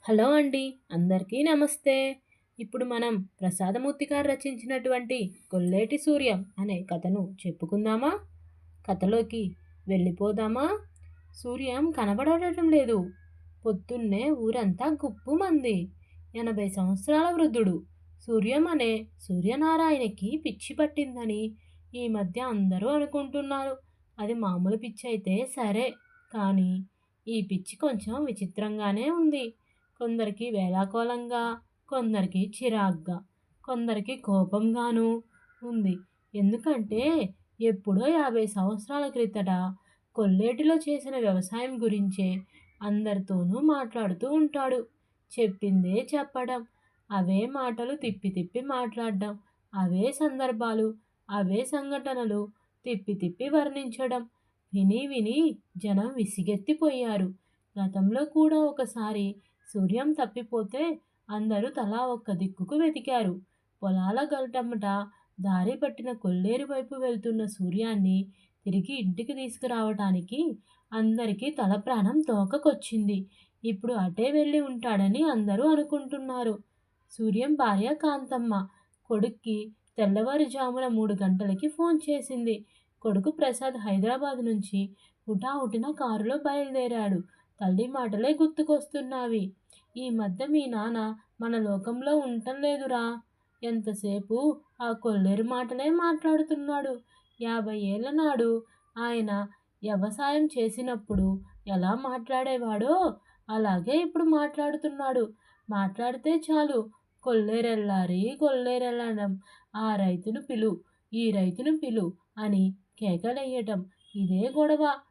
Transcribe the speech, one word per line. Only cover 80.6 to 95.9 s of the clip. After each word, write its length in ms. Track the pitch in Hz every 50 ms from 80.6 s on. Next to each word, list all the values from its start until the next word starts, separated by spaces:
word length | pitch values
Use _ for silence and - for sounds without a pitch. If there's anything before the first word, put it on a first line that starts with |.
| 262 247 247 254 262 254
మూడు 260 | 233 220 214 208 202
గంటలకి 540 | 190 196 185 185 185 208 202 190 190 - 302
ఫోన్ 320 | 302 - 330 339 330 311 320 -
చేసింది. 560 | 294 277 - - 262 240 233 226 220 208 214 _ _ _ _ _ _ _
కొడుకు 300 | - 226 202 196 190 302
ప్రసాద్ 460 | 311 320 302 269 240 240 262 262 254 240
హైదరాబాద్ 680 | 208 214 196 196 190 226 247 262 285 285 269 247 240
నుంచి 440 | 233 226 208 196 - - 196 196 196 - _ - _ _ _ _ -
హుటాహుటిన 600 | 214 190 226 262 277 285 262 226 202 226 233 285
కారులో 460 | 302 294 277 240 220 214 214 226 262 302
బయలుదేరాడు. 840 | 294 294 277 285 285 269 262 262 247 240 240 226 214 202 190 175 185 - _ _ _ _ _ _
తల్లి 260 | 208 185 185 185 233 254
మాటలే 500 | 269 269 247 220 202 208 226 269 302 294
గుర్తుకొస్తున్నావి. 1120 | 320 311 311 - 302 311 302 285 294 - - 285 262 254 269 262 247 240 226 220 190 190 190 _ _ _ - _ _ _ _ 240
"ఈ 120 | 254 254
మధ్య 360 | 233 226 214 196 180 190 262
మీ 200 | 294 302 302 277
నాన్న 500 | 254 233 214 208 226 233 226 214 214 220 220 _ _ _ _
మన 160 | 226 226 233 226
లోకంలో 600 | 214 208 202 190 196 220 233 247 262 285 294 302
ఉండటం 440 | 277 254 240 226 226 254 262 277
లేదురా. 600 | 277 294 285 285 277 262 254 240 233 233 233 226 - _ _ _ _ _ _ _ -
ఎంతసేపు 1000 | 233 226 226 208 214 208 202 - 202 196 202 196 196 220 240 277 302 285 294 - _ _ _
ఆ 100 | 240 233
కొల్లేరు 520 | 226 226 - 233 214 202 190 190 196 208 226
మాటలే 460 | 233 254 247 254 233 247 247 277
మాట్లాడుతున్నాడు. 1080 | 302